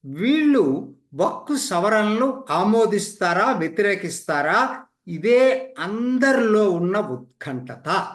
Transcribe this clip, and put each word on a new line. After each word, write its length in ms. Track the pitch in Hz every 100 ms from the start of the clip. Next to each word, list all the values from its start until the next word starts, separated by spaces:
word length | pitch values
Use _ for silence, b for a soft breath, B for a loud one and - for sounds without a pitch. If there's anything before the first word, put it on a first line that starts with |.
| 139
వీళ్ళు 880 | 143 226 311 294 262 151 135 - - _ 135
వక్ఫ్ 520 | 202 - - 285 -
సవరణలు 760 | 175 202 214 208 220 269 - -
ఆమోదిస్తారా, 1000 | 160 208 226 214 202 - - 180 175 233
వ్యతిరేకిస్తారా? 1300 | 214 160 160 202 190 165 - - 147 147 202 254 - - _ -
ఇదే 680 | 160 202 247 262 262 - -
అందరిలో 920 | 170 214 247 254 269 254 226 214 208
ఉన్న 260 | 170 175 202
ఉత్కంఠత. 1080 | 202 127 - _ 143 127 123 117 151 180 -